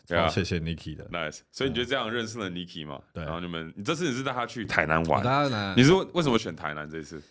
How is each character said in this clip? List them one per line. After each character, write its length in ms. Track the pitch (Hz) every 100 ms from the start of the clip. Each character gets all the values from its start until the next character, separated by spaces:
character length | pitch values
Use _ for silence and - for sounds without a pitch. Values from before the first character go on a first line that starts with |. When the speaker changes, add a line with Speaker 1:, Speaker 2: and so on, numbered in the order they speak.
| -
Speaker 1:
Yeah。 180 | 85 82
Speaker 2:
超 20 |
谢 160 | 87
谢 160 | 87 90
Nicky 340 | 80 80 80
的。 160 | 76 80
Speaker 1:
Nice。 300 | 85 78 - _
所 140 | - 131
以 60 |
你 40 | 113
就 80 |
这 120 | 120 135
样 160 | 113
认 160 | 120 110
识 100 | 117
了 100 | 95
Nicky 340 | 87 87 85 76
嘛？ 160 | 69 -
Speaker 2:
对。 120 | 85
Speaker 1:
然 100 | 78
后 60 | 82
你 80 | 87
们， 260 | 82 80 90
你 80 |
这 120 | 104 160
次 120 | 170
你 80 | 123
是 80 |
带 80 | 135
他 140 | 123 117
去 180 | 127 98
台 200 | - 78
南 180 | 80 82
玩。 120 | 69
Speaker 2:
我 60 |
带 80 | 120
他 140 | 139 143
去 40 |
台 80 | 110
南。 180 | 98 95
Speaker 1:
你 60 |
是 80 | 135
为-， 120 | 190 147
为 80 | 175
什 80 | 151
么 80 | 113
选 180 | 92 78
台 200 | 78 76
南 120 | 76
这 120 | 80
一 20 |
次？ 180 | 76 80 -